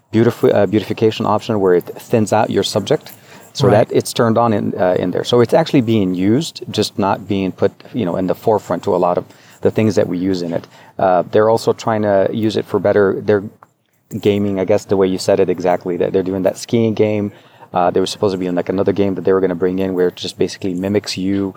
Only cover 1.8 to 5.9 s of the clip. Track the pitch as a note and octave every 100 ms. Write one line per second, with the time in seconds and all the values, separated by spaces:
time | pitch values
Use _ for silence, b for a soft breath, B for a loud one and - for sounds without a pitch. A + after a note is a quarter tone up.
1.8 | - - - A#2 G#2+ G#2+ - G2+ F#2+ G#2+
2.8 | G2+ D3+ - - B B B - G#2 G#2
3.8 | B2+ - - - A#2 A2 A#2 G2+ A2 -
4.8 | F2+ F#2 F#2 F2+ - B2 A#2 E3+ D#3+ D3+
5.8 | A2+